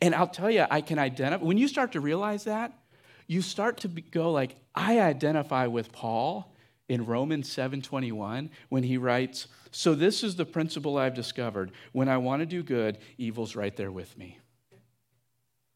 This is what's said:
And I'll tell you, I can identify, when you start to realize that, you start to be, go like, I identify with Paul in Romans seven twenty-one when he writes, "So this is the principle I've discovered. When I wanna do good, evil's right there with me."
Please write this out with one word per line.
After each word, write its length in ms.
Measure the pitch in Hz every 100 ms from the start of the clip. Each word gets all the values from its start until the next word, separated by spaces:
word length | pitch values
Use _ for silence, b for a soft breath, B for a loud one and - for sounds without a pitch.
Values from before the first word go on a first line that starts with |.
And 140 | 175
I'll 120 | 156 175
tell 240 | - 202
you, 160 | 220 151
I 100 | 151
can 180 | 147 156
identify, 460 | 135 127 135 185
when 140 | 165 202
you 100 | 277
start 240 | 277 247
to 80 | 165
realize 440 | 143 170 208 208
that, 280 | 214 214 233 - b b b b b
you 140 | 170
start 380 | 185 - 226 240
to 80 | 190
be, 140 | 165
go 300 | - 165 165
like, 240 | 151 131 - _
I 260 | - 190 233
identify 680 | 180 135 147 156 139 131 123
with 260 | 117 110
Paul 600 | - 113 113 139 202 - b b b -
in 180 | 123 113
Romans 440 | 117 143 151 135
seven 300 | - 131 139
twenty-one 680 | 131 135 123 107 101 123 156 B B
when 140 | 131
he 160 | 127 127
writes, 480 | 123 123 131 - - b b
"So 240 | - 175
this 280 | 147 180 208
is 140 | 220 180
the 80 |
principle 540 | 156 165 160 160 147 143
I've 160 | 131
discovered. 580 | 123 113 - 120 101 92 B B
When 140 | 131 131
I 120 | 131
wanna 260 | 127 139
do 180 | 165 180
good, 360 | 143 120 110 107 B B
evil's 400 | 113 113 107 110
right 180 | 101
there 180 | - 98
with 260 | 92 87 -
me." 200 | 90 - _ _ _ - _ _ _ _ _ _ _ _ _